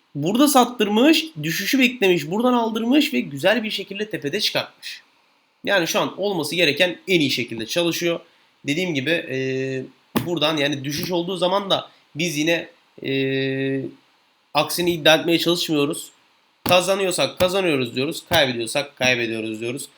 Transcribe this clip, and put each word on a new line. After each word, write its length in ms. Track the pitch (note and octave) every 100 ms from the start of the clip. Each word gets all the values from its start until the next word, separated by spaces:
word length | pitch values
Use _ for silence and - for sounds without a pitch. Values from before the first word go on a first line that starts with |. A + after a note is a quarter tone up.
| _
burada 340 | D3 D3+ G#3+ C#4+
sattırmış, 760 | C4+ B3 - G#3 G#3+ C#4 D#4+ - D#3
düşüşü 360 | D3+ D#3+ F#3+ C4+
beklemiş, 520 | B3 - F#3+ F3 D3
buradan 220 | G3 A#3+
aldırmış 600 | B3 A#3 A3 A3+ C#4+ C4
ve 60 | B3
güzel 440 | F#3+ C#3 E3 A#3
bir 60 | A3
şekilde 400 | - F#3+ G3 G#3
tepede 300 | D3+ C#3 B2
çıkartmış. 640 | - A#2+ A#2 _ - - _ _ _ _ _ _ -
Yani 180 | G3 E3
şu 140 | G#3+
an 200 | D3 -
olması 340 | G3 F#3 C#3+
gereken 440 | E3 E3+ C#3 F3+ E3 -
en 120 | F#3
iyi 100 | C#3
şekilde 360 | B2 A#2 A#2 A2
çalışıyor. 540 | F3 E3+ E3 E3+ E3 - _ _ _ C#3
Dediğim 280 | D3 F#3
gibi, 160 | D3 C3
e, 260 | E3 - C3 C3 C3 C3+ C3 C3 _ _ - D#3+
buradan 300 | E3+ D3 D#3
yani 280 | C#3+ C#3+
düşüş 260 | C3+ D3 F3
olduğu 260 | F3 F3 F#3
zaman 340 | F#3 G3 G3
da 200 | D#3 - _ _
biz 240 | C#3+ E3+ D3
yine, 300 | D#3 E3+ E3+ - _ -
e, 760 | - C3+ C3+ C3+ C3+ C3+ C3+ C3+ C3+ C3+ _ _ _ _ _
aksini 360 | D3 D3+ - F3
iddia 240 | F3 D3+
etmeye 240 | D#3 D3+ E3
çalışmıyoruz. 720 | E3 F3 - D3+ C#3+ E3+ - _ _ _ _ _
Kazanıyorsak 760 | - F3+ F3 G3 F#3+ F3 C3+ -
kazanıyoruz 580 | F3+ F#3+ F#3 C#3 B2 A#2+
diyoruz, 280 | C#3 E3 -
kaybediyorsak 680 | E3+ C#3 A#2+ A2+ D3 C#3 -
kaybediyoruz 640 | B2+ B2 A#2 A2+ A2 G#2+
diyoruz. 280 | A#2 C3+ -